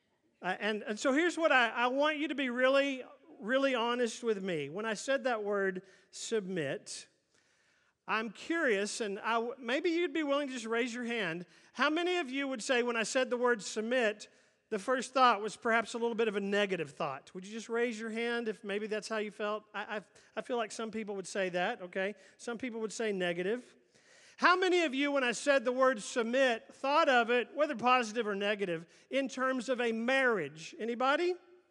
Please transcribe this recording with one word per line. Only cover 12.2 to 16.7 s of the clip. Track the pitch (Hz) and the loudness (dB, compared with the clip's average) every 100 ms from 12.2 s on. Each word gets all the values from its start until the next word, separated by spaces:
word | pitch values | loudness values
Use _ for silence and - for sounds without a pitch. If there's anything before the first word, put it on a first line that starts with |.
| 269 | -2
you | 269 277 | -4 -4
would | 262 | -2
say, | - 247 | 0 0
when | 240 233 | 2 0
I | |
said | 214 262 240 | 0 0 0
the | 240 | 2
word | 247 240 | 2 2
submit, | 175 220 220 254 220 214 - _ _ _ - | -2 -6 -2 2 2 0 -10 _ _ _ -8
the | 208 | -6
first | 190 262 - | -2 -2 0
thought | 277 247 202 | 4 6 6
was | 214 - | 0 -4
perhaps | 240 226 226 | 2 2 2
a | 240 | -2
little | 233 220 | -2 0
bit | 226 | 0
of | 202 | 0
a | |
negative | 196 202 202 | 0 2 2